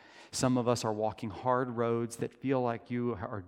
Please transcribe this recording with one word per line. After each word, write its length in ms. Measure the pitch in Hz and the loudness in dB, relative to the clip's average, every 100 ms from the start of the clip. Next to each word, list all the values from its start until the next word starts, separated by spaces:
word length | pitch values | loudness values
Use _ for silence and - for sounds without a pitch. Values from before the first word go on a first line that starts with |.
| - - - | -20 -20 -10
Some 280 | - 131 127 | 0 2 4
of 100 | 120 | 4
us 160 | 120 | 2
are 80 | 117 | 2
walking 380 | 107 110 - 113 | 0 0 -2 -6
hard 400 | 90 127 123 127 | -4 0 2 2
roads 460 | 117 117 117 117 - | 0 0 2 -2 -4
that 180 | 120 | -6
feel 260 | - 131 135 | -4 0 2
like 300 | 123 117 - | 2 -2 -2
you 240 | 123 120 | -2 0
are 280 | 107 113 110 | -2 -4 -6